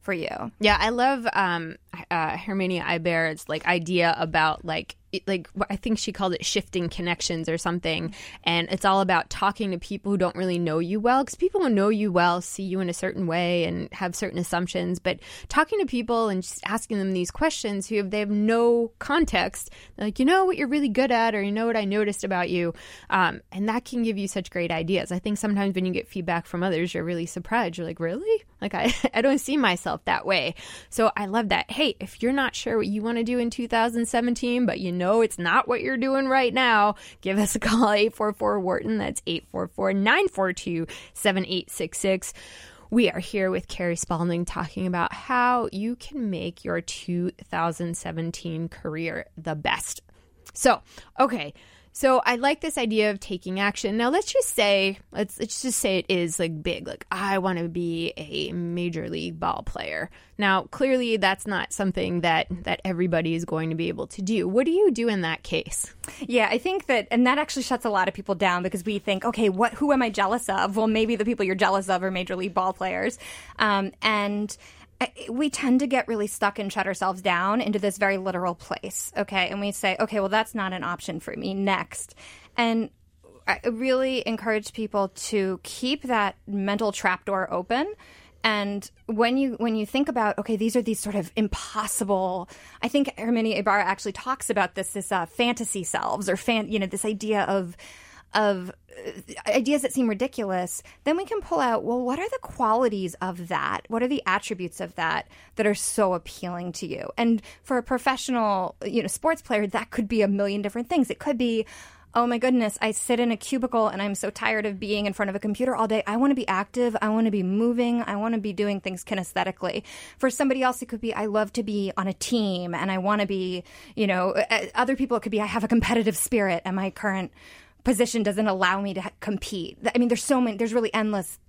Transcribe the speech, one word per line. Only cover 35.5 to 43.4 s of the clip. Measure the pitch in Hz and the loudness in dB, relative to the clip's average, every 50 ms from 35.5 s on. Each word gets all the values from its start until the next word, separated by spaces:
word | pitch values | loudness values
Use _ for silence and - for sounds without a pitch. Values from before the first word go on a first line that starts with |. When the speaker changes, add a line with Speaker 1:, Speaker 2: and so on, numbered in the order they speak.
| 175 247 - - | 4 2 2 2
Speaker 2:
what | 247 240 - | 0 0 0
you're | 254 269 | -2 0
doing | 240 240 269 269 269 269 262 | 0 2 2 2 2 2 4
right | 262 269 262 247 - | 4 4 4 4 4
now, | 262 262 240 226 214 208 208 202 - - - - - | 4 4 6 6 6 6 4 2 0 -8 -20 -20 -8
give | - 185 190 202 | -2 0 2 2
us | 208 202 - | 2 2 2
a | 214 | 0
call, | - 220 214 226 240 214 208 | 0 2 4 6 6 6 6
eight | 208 214 226 220 | 6 4 4 2
four | - 214 208 202 | 0 -2 -2 0
four | - 214 208 208 208 | 0 0 0 2 2
Wharton. | 185 185 185 - - 214 220 208 | 0 0 0 0 0 -2 -2 0
That's | 202 - - - - | -2 -2 -4 -6 -4
eight | - 170 170 - _ | -4 -4 -4 -4 _
four | - 190 180 180 | -6 -4 -4 -4
four, | _ - 190 190 190 | _ -2 0 0 2
nine | 196 196 220 262 349 403 185 | 2 4 4 4 4 2 0
four | - - 196 185 180 | 0 0 0 0 0
two, | - - 196 170 165 165 156 - - - - _ | -4 -4 -4 -2 -2 -4 -6 -8 -16 -16 -18 _
seven | - - 214 185 190 185 | 0 2 2 2 2 0
eight | - 185 180 - - | -2 -4 -6 -6 -8
six | - - - 165 - - | -8 -6 -6 -6 -6 -2
six. | - 196 190 185 - - - - - - - - - - - - - - | 0 0 0 0 -2 -8 -14 -14 -18 -20 -20 -20 -20 -20 -20 -20 -10 0
We | - 233 240 - | 4 4 4 4
are | - - | 2 -2
here | 175 - - 202 | -8 -4 -2 0